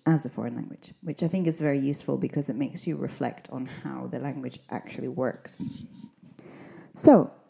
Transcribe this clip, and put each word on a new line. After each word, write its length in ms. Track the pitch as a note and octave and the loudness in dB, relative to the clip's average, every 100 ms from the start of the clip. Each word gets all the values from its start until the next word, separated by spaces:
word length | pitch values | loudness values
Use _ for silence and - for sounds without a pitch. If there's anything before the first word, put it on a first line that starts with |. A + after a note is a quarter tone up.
| - | 2
as 220 | D#3+ - | 2 2
a 20 | |
foreign 260 | - A#2 A#2+ | -6 -6 -6
language, 380 | - - - - | -10 -14 -20 -12
which 220 | - D3+ | -8 -2
I 40 | E3 | 0
think 200 | F#3 E3 | 2 0
is 120 | D#3+ | 2
very 200 | D3+ C#3+ | 2 2
useful 360 | C#3 C#3+ - C3+ | 2 0 -2 -2
because 320 | - D3 C#3+ | 0 0 -2
it 80 | - | -2
makes 300 | C3+ - - | -4 -4 -6
you 100 | D3 | -4
reflect 540 | - - B2+ - - | -4 -4 -4 -6 -10
on 160 | C3 B2+ | -8 -8
how 400 | - C#3 C3 B2+ | -10 -10 -8 -8
the 140 | B2+ | -6
language 400 | C#3 C#3 B2+ - - | -6 -6 -8 -12 -10
actually 380 | - - - C3 | -10 -10 -8 -6
works. 560 | B2+ B2+ - - - - - - - - _ - - - - - - - | -2 -2 -2 -10 -10 -10 -10 -14 -18 -20 _ -20 -20 -20 -20 -20 -20 -18
So, 380 | - - A#3+ - - | 6 10 10 8 -2